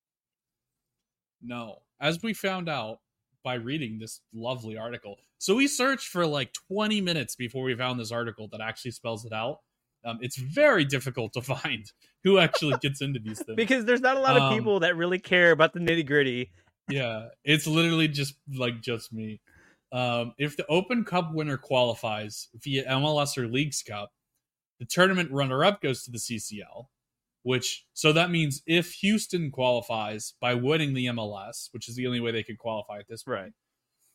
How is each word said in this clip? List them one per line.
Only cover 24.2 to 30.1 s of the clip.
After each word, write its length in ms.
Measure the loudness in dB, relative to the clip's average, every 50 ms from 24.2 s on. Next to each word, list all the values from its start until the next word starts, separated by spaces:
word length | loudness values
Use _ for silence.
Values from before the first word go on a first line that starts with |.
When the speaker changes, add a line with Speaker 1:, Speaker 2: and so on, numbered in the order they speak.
| _ _ _ _ _ _ _ _ _ _ _ -14
Speaker 1:
the 80 | -8
tournament 440 | -2 2 4 4 4 4 0 -2 -2
runner-up 520 | 0 0 0 0 2 4 4 2 2 2
goes 200 | -2 -2 -2 -2 -6
to 60 | -12
the 80 | -10 -10
C 200 | -8 -6 -6 -8
C 240 | -8 -10 -12 -12
L, 280 | -14 -14 -18 -20 -20 _ _ _ _ _ _ _ _ _ _ _
which, 440 | -2 0 0 0 0 -2 -6 -8 _ _
so 200 | -6 2 4 4
that 180 | 6 6 4 2
means 320 | 2 2 0 0 -2 -4 -2
if 260 | 2 2 2 2 0 -4
Houston 560 | -2 2 2 2 2 0 -2 -4 -4 -4 -4
qualifies 840 | -2 0 2 2 2 2 0 -4 -4 -4 -4 -6